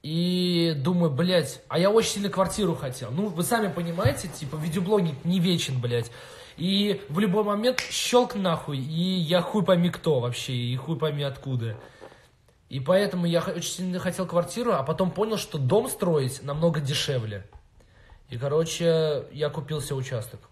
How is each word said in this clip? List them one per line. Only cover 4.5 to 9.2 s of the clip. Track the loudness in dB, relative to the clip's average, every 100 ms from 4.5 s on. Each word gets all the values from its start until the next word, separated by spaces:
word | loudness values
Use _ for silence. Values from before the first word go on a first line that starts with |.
| -6
видеоблогинг | -2 -2 2 2 2 -2 0
не | 2
вечен, | 2 2 0 -2
блядь. | 0 -2 -4 -12 -18 -20 -20 -6
И | 0 2 2 -2 -4
в | 0
любой | 2 2
момент | 2 2 0 0
щёлк | -4 -4 2 4 4 0
нахуй, | 0 0 -2 -4
и | -4 -2
я | 0 0